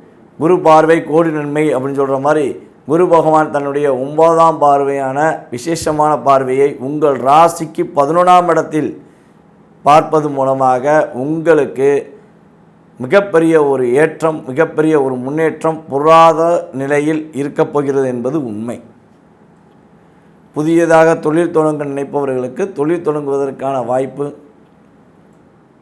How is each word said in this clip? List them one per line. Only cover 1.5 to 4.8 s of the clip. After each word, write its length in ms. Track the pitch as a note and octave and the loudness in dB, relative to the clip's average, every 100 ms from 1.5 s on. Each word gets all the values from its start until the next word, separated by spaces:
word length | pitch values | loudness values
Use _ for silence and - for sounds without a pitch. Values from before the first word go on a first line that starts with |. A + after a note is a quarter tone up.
| D3 D3+ B2+ | -2 0 -2
அப்படின்னு 240 | C3+ C#3 | -2 -2
சொல்ற 180 | C3+ C3+ | -2 0
மாதிரி, 420 | C#3+ D#3 C3 F2+ - _ - | 0 0 -2 -6 -16 _ -2
குரு 220 | E3 F3+ | 0 4
பகவான் 440 | E3 D#3 D#3 D3+ | 4 4 2 0
தன்னுடைய 460 | C#3+ C#3+ C#3+ C#3+ B2+ | -2 -4 -2 0 -2
ஒன்பதாம் 640 | C#3 D3+ E3 E3 E3 D3+ | -2 0 2 4 4 4
பார்வையான 800 | C#3+ C#3+ | 2 2